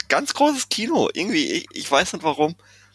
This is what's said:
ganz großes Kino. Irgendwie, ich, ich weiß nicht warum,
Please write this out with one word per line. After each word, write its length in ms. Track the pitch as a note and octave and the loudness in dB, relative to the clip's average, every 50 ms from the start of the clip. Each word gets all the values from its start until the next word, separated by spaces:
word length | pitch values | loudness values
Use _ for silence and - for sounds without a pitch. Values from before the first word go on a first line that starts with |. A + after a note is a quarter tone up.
| - - | -2 0
ganz 260 | - - C#4+ - - | 0 0 0 -2 0
großes 340 | - C#4+ D4+ C#4+ B3+ - - | 2 2 2 2 0 -2 -4
Kino. 400 | - - A3 A#3+ E4 B3 G#2 - | -4 -4 -2 0 2 2 2 2
Irgendwie, 340 | - - F3 A3 G#3+ D#3 C3+ C#2 | 0 -2 -2 0 0 0 0 0
ich, 160 | F#2+ E3+ - - | -2 -4 -6 -8
ich 180 | - - - - | -12 -10 -4 0
weiß 220 | C#3 C#3 F3+ - | 2 2 2 0
nicht 100 | - D3+ | -2 -4
warum, 320 | D3+ D#3 C#3 C#3+ D3+ D#3 F3 - _ - - - - _ | -2 -2 0 2 0 0 -2 -6 _ -20 -20 -20 -20 _